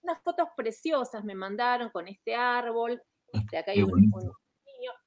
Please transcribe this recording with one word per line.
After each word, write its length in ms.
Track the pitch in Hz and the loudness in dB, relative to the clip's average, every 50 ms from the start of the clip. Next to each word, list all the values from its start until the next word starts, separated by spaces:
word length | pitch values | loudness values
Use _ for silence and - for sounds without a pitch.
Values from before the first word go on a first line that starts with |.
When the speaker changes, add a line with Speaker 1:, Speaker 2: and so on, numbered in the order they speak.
| - | -4
Speaker 1:
unas 160 | 349 330 - _ | -6 -6 -4 _
fotos 240 | 349 339 349 339 339 - | -4 -2 -2 -2 -4 -4
preciosas 680 | - 240 226 220 - - 320 320 277 247 247 - 220 202 | -6 -6 -6 -6 -4 -4 0 0 0 -2 -4 -8 -10 -10
me 120 | 208 196 | -8 -8
mandaron 560 | 190 190 196 202 208 240 247 247 247 247 226 | -8 -8 -8 -4 0 0 2 2 0 -2 -6
con 160 | _ 185 170 | _ -8 -8
este 260 | 185 202 _ _ 220 226 | -8 -16 _ _ -6 -2
árbol, 680 | 240 247 247 240 247 240 240 226 233 233 233 247 233 - _ _ _ _ _ - | 0 0 0 0 0 -2 -2 -2 -2 -2 -2 -4 -6 -8 _ _ _ _ _ -4
este, 260 | 107 - - - 160 | -4 -4 -2 -4 -6
acá 100 | - - | -4 0
hay 80 | 202 | 2
Speaker 2:
Qué 60 | 202 196 | 4 4
Speaker 1:
un, 80 | 190 | 4
Speaker 2:
bonito. 260 | - - 403 214 - | 8 8 8 8 8
Speaker 1:
un 160 | 185 - - - - _ _ _ _ _ | 2 -6 -10 -12 -14 _ _ _ _ _
niño. 260 | 554 539 508 494 494 - 254 _ | -20 -16 -12 -10 -10 -10 -12 _